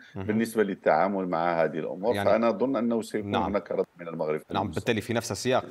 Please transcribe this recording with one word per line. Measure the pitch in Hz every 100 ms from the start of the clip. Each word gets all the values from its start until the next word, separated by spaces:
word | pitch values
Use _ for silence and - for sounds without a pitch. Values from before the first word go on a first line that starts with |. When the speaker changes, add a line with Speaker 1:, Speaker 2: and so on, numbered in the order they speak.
| - -
Speaker 1:
مهم. | 98
Speaker 2:
بالنسبة | 107 113 110
للتعامل | 98 95 - 78 95 98 92
مع | 82 85 85
هذه | 80 71
الأمور، | 64 80 104 104
Speaker 1:
يعني، | 101
Speaker 2:
فأنا | 107 117
أظن | 101 131 123
أنه | 117 117
سيكون | 104 113 101
Speaker 1:
نعم. | 101
Speaker 2:
هناك | 87 101 -
رد | 92 92 -
من | 85
المغرب | 82 80 78
في | -
Speaker 1:
نعم، | 98
Speaker 2:
المستقبل. | 98 80
Speaker 1:
بالتالي | - 107
في | -
نفس | 117 -
السياق، | 101 123 123 -